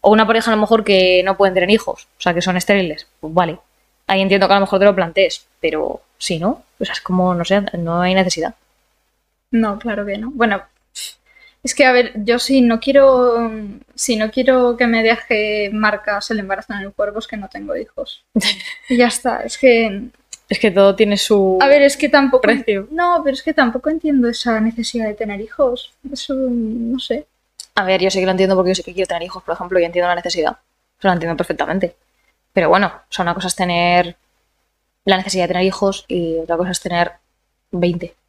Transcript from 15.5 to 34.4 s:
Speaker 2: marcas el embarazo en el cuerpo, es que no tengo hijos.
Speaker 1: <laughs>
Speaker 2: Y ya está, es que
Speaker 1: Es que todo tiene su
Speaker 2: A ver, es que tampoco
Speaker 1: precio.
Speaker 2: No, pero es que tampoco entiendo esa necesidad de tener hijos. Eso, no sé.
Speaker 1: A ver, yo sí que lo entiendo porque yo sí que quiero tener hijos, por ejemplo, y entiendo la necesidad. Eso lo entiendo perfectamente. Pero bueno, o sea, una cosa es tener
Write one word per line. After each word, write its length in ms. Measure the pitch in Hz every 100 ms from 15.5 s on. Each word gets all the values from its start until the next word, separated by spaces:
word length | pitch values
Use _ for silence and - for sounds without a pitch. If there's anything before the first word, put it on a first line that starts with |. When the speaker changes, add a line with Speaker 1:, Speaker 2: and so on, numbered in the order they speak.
| 214 202
Speaker 2:
marcas 560 | 214 214 208 214 202 208
el 100 | 220
embarazo 340 | 196 196 -
en 60 | 202
el 120 | 196
cuerpo, 260 | - 208 208
es 80 | 220
que 100 | 214
no 120 | 196
tengo 260 | 202 202 170
hijos. 480 | 220 - - - _ 226
Speaker 1:
<laughs> 520 | - - - - -
Speaker 2:
Y 80 | 240
ya 100 | 240
está, 340 | - 254 -
es 160 | 233 -
que 520 | 262 233 220 196 247 _ _ - _
Speaker 1:
Es 120 | -
que 100 | 220
todo 260 | 180 196 196
tiene 220 | 214 202
su 400 | - 208 190 185
Speaker 2:
A 60 | -
ver, 140 | 285
es 160 | 277 277
que 100 | 294
tampoco 320 | 294 277 254
Speaker 1:
precio. 460 | 214 277 233 202 214
Speaker 2:
No, 300 | 311 349 349
pero 100 | 311
es 80 | 269
que 120 | -
tampoco 360 | 311 247 247 302
entiendo 380 | 311 311 285 240
esa 300 | 233 247 220
necesidad 460 | 220 226 226 233 220
de 60 | 208
tener 260 | 214 202
hijos. 500 | 220 - 269 247 - _ 269
Eso, 220 | 269 - 269
no 640 | 262 240 220 233 233 254
sé. 260 | - 226 - _ _ _ - -
Speaker 1:
A 80 |
ver, 160 | 190 190
yo 100 | 190
sí 80 | 190
que 60 | 185
lo 60 |
entiendo 240 | 185 190 190
porque 160 | 185
yo 40 | 185
sí 80 |
que 100 | -
quiero 140 | 180 185
tener 160 | 170
hijos, 180 | 175 185
por 120 | - 170
ejemplo, 240 | 180 185
y 60 | 170
entiendo 220 | 175 175
la 60 | 175
necesidad. 420 | 175 180 156 - _ _ _ _
Eso 80 | 196
lo 60 |
entiendo 220 | 175 165 165
perfectamente. 580 | 175 175 - 185 180 _ _ _ _ _ _
Pero 160 | - 160
bueno, 180 | - 190 - _
o 20 |
sea, 100 | -
una 100 | 175
cosa 140 | 175 180
es 80 | -
tener 600 | 180 175 175 175 175 - _ _